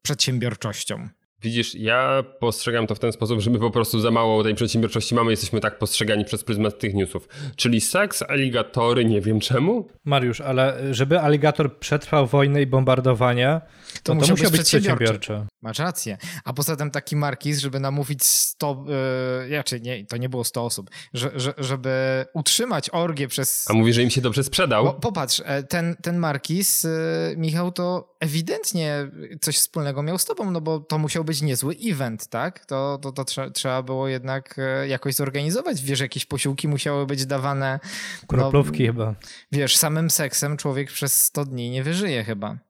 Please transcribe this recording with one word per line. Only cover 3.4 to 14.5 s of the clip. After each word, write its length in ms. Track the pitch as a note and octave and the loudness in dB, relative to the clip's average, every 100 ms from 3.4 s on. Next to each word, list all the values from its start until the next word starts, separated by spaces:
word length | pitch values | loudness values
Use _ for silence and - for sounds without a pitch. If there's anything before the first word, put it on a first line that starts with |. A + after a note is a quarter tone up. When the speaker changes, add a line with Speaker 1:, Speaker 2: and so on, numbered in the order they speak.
| G#2 | 2
Speaker 2:
my 80 | A#2+ | 2
po 120 | A2+ | 2
prostu 280 | A#2 A2 A2+ | 2 2 2
za 120 | A2+ | 4
mało 320 | A#2 A2+ A2 | 4 4 4
tej 120 | G#2+ G#2+ | 2 2
przedsiębiorczości 600 | A2+ A2+ A2 A2+ - A#2 | 2 2 2 0 0 2
mamy, 160 | A#2 | 2
jesteśmy 280 | G#2+ G2 A2 | 2 0 0
tak 180 | G#2+ - | -2 -2
postrzegani 460 | G#2 - G#2+ G#2 G#2 | -2 0 0 0 0
przez 180 | A2 | -4
pryzmat 360 | - G#2 G#2+ - | -2 0 0 0
tych 140 | A2 | -2
newsów. 340 | G2 F#2 F2 - C#3+ C#3+ - | 0 -2 -4 -10 -12 -12 -2
Czyli 260 | B2 A#2 | 2 2
seks, 400 | - F3+ G3+ - | 2 2 0 -2
aligatory, 840 | - C#3 C3+ A#2+ A2 - A#2 B2 A2+ | -2 0 0 0 0 2 2 4 4
nie 160 | G#2 | 4
wiem 180 | G2+ A2 | 2 0
czemu. 480 | - C3 D#3+ A#3 - - - | 2 2 4 2 -2 -10 0
Speaker 3:
Mariusz, 360 | C#3 B2+ A#2 | 2 2 -2
ale 520 | C3+ C3 C3+ B2+ C3+ | -2 2 2 2 -2
żeby 260 | A#2+ C3+ F3 | 0 4 4
aligator 600 | D3 D3 D3+ D3 D3 - | 4 4 4 2 -2 -2
przetrwał 480 | - C#3+ - D#3 B2+ | -2 -2 2 2 4
wojnę 340 | C#3+ C#3 C#3+ | 4 4 4
i 60 | C3+ | 4
bombardowanie, 920 | C3 C3 B2+ B2+ A#2 B2 A#2+ B2+ D#3+ - - - | 4 4 4 4 4 4 4 2 2 -4 -20 -18
Speaker 1:
To 0 | |
Speaker 3:
no 80 | - | -8
to 120 | - D#3 | 0 4
Speaker 1:
musiał 180 | D#3 D3 | 6 6
Speaker 3:
musiał 160 | F3+ | 4